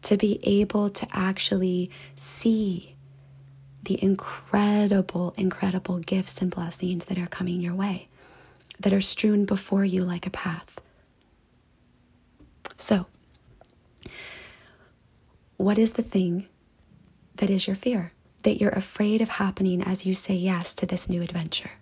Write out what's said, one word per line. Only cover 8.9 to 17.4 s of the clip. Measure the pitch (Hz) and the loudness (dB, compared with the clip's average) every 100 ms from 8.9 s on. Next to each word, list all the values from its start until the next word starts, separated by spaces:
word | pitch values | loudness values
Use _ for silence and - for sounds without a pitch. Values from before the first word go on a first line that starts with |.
are | 196 | 2
strewn | 190 - 214 208 196 | 2 2 2 4 2
before | 196 - 196 | 0 0 2
you | 196 185 | 2 2
like | 180 175 - | 0 -2 -6
a | |
path. | - 185 165 - - - _ _ _ _ _ _ _ _ _ _ _ _ _ _ _ - _ - - | -6 -6 -6 -10 -20 -20 _ _ _ _ _ _ _ _ _ _ _ _ _ _ _ -20 _ -20 -4
So, | - 208 175 _ _ _ _ - - _ _ _ - - - - - - - _ _ _ _ _ _ _ _ _ | 0 0 0 _ _ _ _ -20 -20 _ _ _ -20 -16 -16 -18 -20 -20 -20 _ _ _ _ _ _ _ _ _
what | 196 208 | 2 4
is | 220 | 4
the | - | 2
thing | 226 196 180 175 202 _ _ _ _ - - _ _ | 0 0 2 -2 -6 _ _ _ _ -20 -20 _ _
that | - | -4